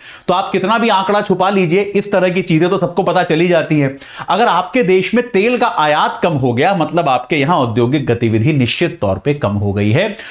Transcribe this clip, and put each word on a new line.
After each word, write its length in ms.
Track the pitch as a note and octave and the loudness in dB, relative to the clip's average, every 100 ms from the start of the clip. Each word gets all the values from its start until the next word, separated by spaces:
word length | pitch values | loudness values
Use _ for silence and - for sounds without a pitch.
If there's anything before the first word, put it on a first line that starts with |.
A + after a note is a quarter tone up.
| - - - | -16 -12 -4
तो 60 | |
आप 180 | F3+ F#3+ | -2 0
कितना 260 | F#3 F#3+ A3+ | -2 0 0
भी 120 | A3 | 2
आंकड़ा 320 | F#3+ F3 G#3 | 0 2 0
छुपा 280 | G3+ F3+ F#3 | 0 0 2
लीजिए, 320 | G3+ F3+ F#3 | 2 2 0
इस 300 | G3+ G3+ G3+ | 0 -2 -2
तरह 180 | G3 F3+ | 0 0
की 120 | E3+ | 0
चीजें 280 | F3+ D#3+ F3 | 0 2 2
तो 80 | F#3+ | 0
सबको 260 | F3 F3 | -2 -2
पता 200 | F3+ F3 | 0 0
चली 240 | F3 D#3+ F3 | 0 2 2
जाती 320 | E3+ D#3 D3+ | 2 2 0
हैं। 180 | C#3 C#3 - - - | 0 -2 -16 -12 -4
अगर 180 | F#3 A3+ | 0 2
आपके 360 | F3 - B3+ | 0 0 0
देश 300 | F#3 F#3+ F#3 | 2 2 2
में 160 | A#3 A#3+ | -2 0
तेल 280 | F#3+ A3 B3 | 0 0 2
का 100 | A#3 | 0
आयात 520 | - D3+ D3+ A3+ A#3 | 0 0 2 0 0
कम 100 | F#3 | -2
हो 200 | D3 C3 | 0 0
गया, 220 | A#2 E3+ G3 | 2 2 0
मतलब 340 | D3+ E3 D#3 | -2 0 0
आपके 260 | B2+ - D#3+ | 0 0 -2
यहाँ 220 | C3+ F3 | 0 0
औद्योगिक 480 | B2 A2 A#2+ D3+ D3 | 0 2 2 2 0
गतिविधि 480 | A2+ A#2 A2 A#2+ | 0 0 2 2
निश्चित 440 | D3 A#2+ - E3+ A#2+ | 2 0 0 -4 -2
तौर 160 | G2+ G2 | -2 -2
पे 160 | C#3+ | -2
कम 200 | D3 A#2+ | -2 -2
हो 200 | G2+ G2+ | -2 -2
गई 180 | G2+ G#2 | 0 0
है। 260 | B2+ G#3+ - - | 2 0 -4 -16